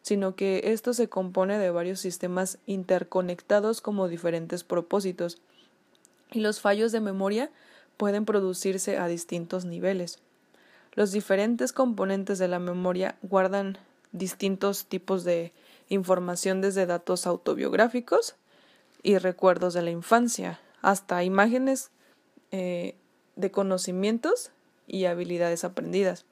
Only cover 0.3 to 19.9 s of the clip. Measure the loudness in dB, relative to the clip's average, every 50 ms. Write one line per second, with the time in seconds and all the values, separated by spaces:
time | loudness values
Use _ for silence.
0.3 | -2 -2 0 0 0 0 2 0 0 0 0 -2 0 0 0 0 0 -4 -4 -2
1.3 | 0 0 0 2 0 0 0 0 0 0 -2 -2 -6 -6 -6 -8 -6 -6 -6 -4
2.3 | -2 -2 -2 -4 -6 -10 _ -6 -6 -6 0 2 2 2 2 0 0 0 0 0
3.3 | -6 -8 0 2 2 4 4 2 -2 -2 -4 -4 -2 0 0 -2 -2 -2 -2 -2
4.3 | -2 -2 -4 -6 -8 -8 -4 _ -2 -2 0 2 0 0 0 -2 -4 -4 -6 -6
5.3 | -6 _ _ _ _ _ _ _ _ _ _ _ _ _ _ -20 _ _ _ _
6.3 | -4 0 0 0 -2 2 2 2 4 4 2 0 2 0 -2 -2 -2 0 0 0
7.3 | 0 0 -2 -4 _ _ _ -20 -20 -20 _ _ _ _ 0 0 2 0 0 2
8.3 | 2 2 2 0 -2 -2 -2 -2 -2 -2 -2 -2 -2 -2 0 -2 -2 -4 -6 -6
9.3 | -6 -8 -6 -6 -6 -6 -6 -6 -8 -2 -2 0 0 -2 -4 -8 -10 -16 _ _
10.3 | _ _ _ _ _ _ _ _ _ -20 _ _ 0 0 0 2 0 -4 0 2
11.3 | 2 2 4 2 0 0 -2 -2 2 2 0 2 2 0 0 0 0 -2 -2 -2
12.3 | -2 0 0 0 0 -2 -4 -4 -4 -2 0 0 0 0 -2 -4 -4 _ -8 0
13.3 | 2 2 2 4 0 0 -2 -4 -6 -10 -16 _ _ _ _ _ -8 -6 -6 -6
14.3 | -4 _ -2 -2 0 0 0 -2 -2 -2 -6 _ -8 -8 -2 -2 -4 -2 0 0
15.3 | 0 0 -2 -6 _ _ _ -20 -20 -20 _ _ -2 -2 2 2 2 2 2 -4
16.3 | -4 -2 0 0 0 2 0 0 2 2 0 0 0 -2 0 -2 -2 0 0 -2
17.3 | -2 0 0 -2 -2 0 -2 0 4 4 4 4 2 -4 -2 2 2 2 2 0
18.3 | -10 _ _ _ _ _ _ _ _ _ _ _ _ _ 2 4 4 4 4 0
19.3 | -2 4 4 4 4 4 0 0 0 0 -2 -2